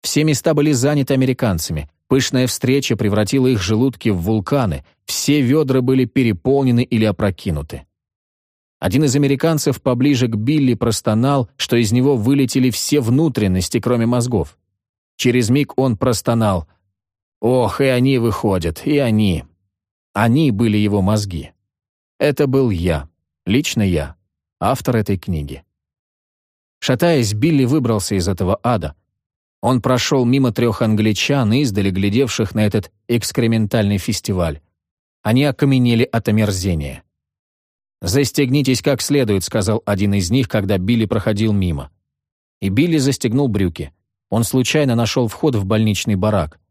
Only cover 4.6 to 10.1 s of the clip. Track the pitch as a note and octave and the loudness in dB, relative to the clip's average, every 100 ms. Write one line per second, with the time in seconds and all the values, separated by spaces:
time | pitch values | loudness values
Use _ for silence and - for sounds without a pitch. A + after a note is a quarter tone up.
4.6 | A2 C#2+ - _ - - - D3 B2 D3+ | 0 -4 -10 _ -10 -4 0 2 2 2
5.6 | C#3 C3 B2 C3 B2+ C3+ A#2+ F#2+ B2+ C#3 | 2 0 2 0 2 0 0 0 0 2
6.6 | C3 A#2+ B2+ A#2 G#2+ F#2+ G#2 F2 G2+ D2+ | 2 2 2 0 0 0 -2 -2 -6 -6
7.6 | D2 C#2+ - _ _ _ _ _ _ _ | -6 -14 -16 _ _ _ _ _ _ _
8.6 | _ _ - A#2 D3+ C3 C#3+ C3+ D#3+ D#3 | _ _ -2 0 2 2 0 0 0 0
9.6 | - B2+ C3+ B2 C#3 | -2 -2 -2 2 2